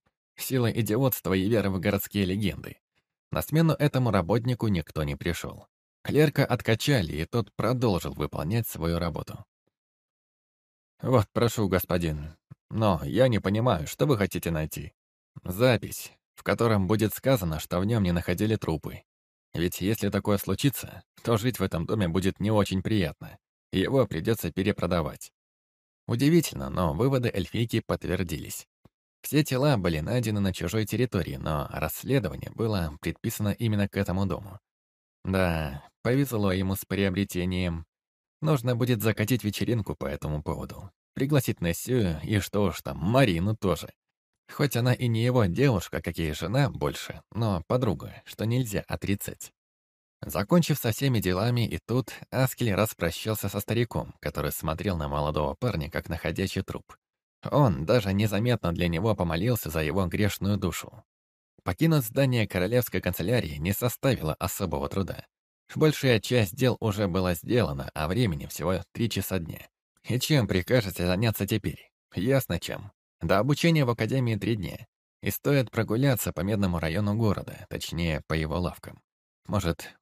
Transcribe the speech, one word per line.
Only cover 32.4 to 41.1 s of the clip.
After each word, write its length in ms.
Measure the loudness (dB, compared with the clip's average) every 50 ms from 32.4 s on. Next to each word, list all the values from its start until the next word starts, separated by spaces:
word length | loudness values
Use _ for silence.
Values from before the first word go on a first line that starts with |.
| -12 -10
было 460 | -6 -4 -2 -2 0 0 -2 -4 -6 -6
предписано 480 | -6 -6 -6 -4 -6 -6 -4 -2 -2 -2
именно 380 | 0 0 0 0 2 0 0 0
к 80 | 0 -2
этому 280 | -2 0 0 -2 -2
дому. 340 | -2 -4 -6 -8 -12 -16 -18 _ _ _ _ _ _ _ _ _ _ _ _ -4
Да, 580 | 0 2 2 2 2 2 0 -2 -4 -6 -10 -14 -18 _ _
повезло 500 | 0 0 2 2 2 0 0 0 2 2
ему 240 | 2 2 0 0 -2
с 100 | -4 -4
приобретением. 1000 | -4 0 2 2 2 2 0 0 0 -2 -2 -2 0 0 0 -2 -2 -2 -4 -8 -12 _ _ _ _ _ _ _ _ _ _
Нужно 340 | 0 0 0 2 2 0 0
будет 260 | 2 2 2 2 2
закатить 420 | 2 2 2 2 0 0 0 0 0
вечеринку 520 | -2 -2 0 0 0 0 0 -2 -4 -6
по 100 | -6 -6
этому 360 | -6 -6 -4 -4 -4 -4 -4
поводу, 500 | -4 -4 -4 -4 -6 -8 -12 -14 -16 -18 -20 _ _ _